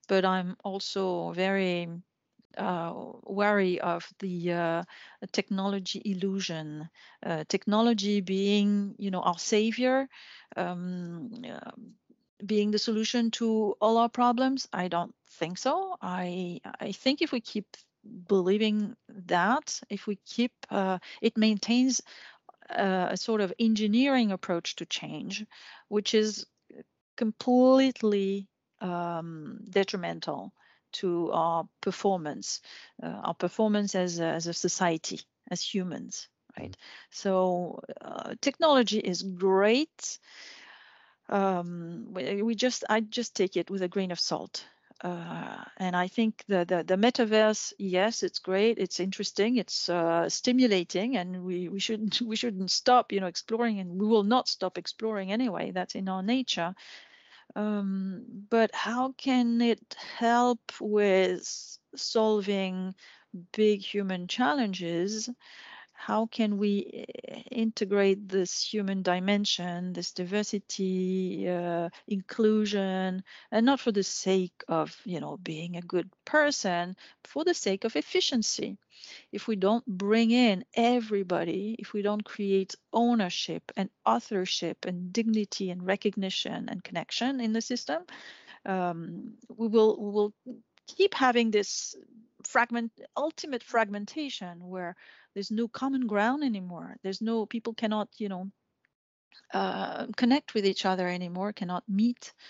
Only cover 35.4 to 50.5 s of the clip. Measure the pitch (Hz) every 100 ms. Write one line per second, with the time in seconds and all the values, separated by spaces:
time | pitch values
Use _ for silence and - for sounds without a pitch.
35.4 | - 180 - - 90 - - - - _
36.4 | _ - 95 92 - - - - 202 190
37.4 | 185 180 180 - - - - - - -
38.4 | - - 320 269 208 208 - 175 190 180
39.4 | 190 190 208 247 320 - - - _ -
40.4 | - - - - - - _ _ - 202
41.4 | 196 185 175 175 170 170 - 185 - 202
42.4 | 220 220 247 - - 214 214 247 233 -
43.4 | 190 180 170 196 180 196 190 170 - 160
44.4 | 87 - - _ _ _ 180 175 170 165
45.4 | 165 50 - - 185 180 185 - 226 -
46.4 | - 190 175 180 165 185 233 247 226 220
47.4 | 214 214 - - 196 180 208 233 180 -
48.4 | - 190 220 233 185 - 180 190 202 -
49.4 | 208 247 - - - 175 165 170 165 -
50.4 | -